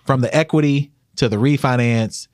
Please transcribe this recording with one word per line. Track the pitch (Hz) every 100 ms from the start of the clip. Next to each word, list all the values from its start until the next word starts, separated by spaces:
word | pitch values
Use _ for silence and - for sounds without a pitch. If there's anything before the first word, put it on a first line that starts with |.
| -
From | 131
the | 120 151
equity | 160 156 147 143 143 _ _ -
to | 123
the | 104
refinance | 135 143 135 123 120 113 110 - -